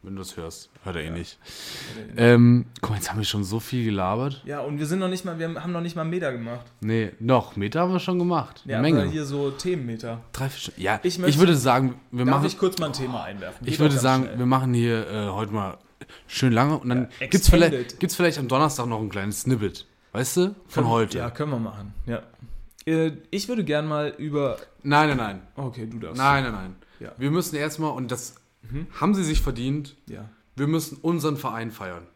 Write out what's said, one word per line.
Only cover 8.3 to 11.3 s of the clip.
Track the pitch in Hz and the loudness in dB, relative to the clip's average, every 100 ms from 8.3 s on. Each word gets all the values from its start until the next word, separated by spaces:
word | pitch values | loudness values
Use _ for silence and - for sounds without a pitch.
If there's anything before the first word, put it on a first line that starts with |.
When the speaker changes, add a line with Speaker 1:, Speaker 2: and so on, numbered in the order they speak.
| 170 123 - | 0 -2 -10
Speaker 1:
Eine | - | -6
Speaker 2:
Ja, | 113 | 0
Speaker 1:
Menge. | 139 156 | 4 4
Speaker 2:
aber | 95 | 2
hier | 156 | -2
so | 143 143 143 | -4 -2 -4
Themenmeter. | 139 180 180 123 113 117 117 - | -4 -4 -4 -4 -8 -8 -10 -12
Speaker 1:
Drei, | - 135 | -6 -6
vier | - | -6
Stunden. | - - | -12 -6
Ja, | 95 107 | -2 0
Speaker 2:
Ich | 180 | 0
Speaker 1:
ich | 170 | 0
Speaker 2:
möchte, | 175 | 2